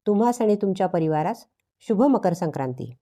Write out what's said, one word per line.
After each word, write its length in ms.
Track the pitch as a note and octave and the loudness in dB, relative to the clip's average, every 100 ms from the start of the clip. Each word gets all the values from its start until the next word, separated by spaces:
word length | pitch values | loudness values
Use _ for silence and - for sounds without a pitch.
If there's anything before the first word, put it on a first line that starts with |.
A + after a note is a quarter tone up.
| G#3 | -2
तुम्हास 340 | G#3 A#3+ B3 | 2 2 2
आणि 140 | G#3+ G#3 | 0 2
तुमच्या 320 | G3 F#3+ F#3 | 0 0 0
परिवारास 580 | F3 D#3+ D3+ F3 A#3 - _ _ _ - | 0 0 0 -2 -6 -14 _ _ _ -2
शुभ 140 | G#3 | 2
मकर 300 | C#4+ A#3+ F3+ | 2 2 0
संक्रांती. 600 | E3+ E3 C#3 C3 C3 - - | -2 -4 -4 -6 -8 -12 -16